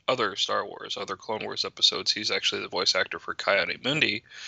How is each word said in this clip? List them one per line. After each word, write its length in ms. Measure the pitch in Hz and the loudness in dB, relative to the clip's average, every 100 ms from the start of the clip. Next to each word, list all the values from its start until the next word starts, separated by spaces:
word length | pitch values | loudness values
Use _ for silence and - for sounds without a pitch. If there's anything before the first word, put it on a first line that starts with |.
| - | -2
other 280 | 127 104 101 | 2 0 0
Star 300 | - 104 101 | 0 0 -2
Wars, 320 | - - - | -8 -8 -6
other 180 | 98 95 | -6 -6
Clone 280 | - 107 | -4 -4
Wars 200 | 101 - | -4 -4
episodes. 480 | 98 - - - 98 | -4 2 2 2 0
He's 200 | - 104 | -2 0
actually 300 | 98 - 101 | 0 0 0
the 60 | 95 | -2
voice 280 | 90 95 92 | 0 2 2
actor 240 | 95 85 | 2 -4
for 140 | - | -8
Coyote 460 | - - 98 85 76 | -2 2 4 2 -2
Mundi 400 | 123 151 110 104 - - | 0 2 2 0 -6 -16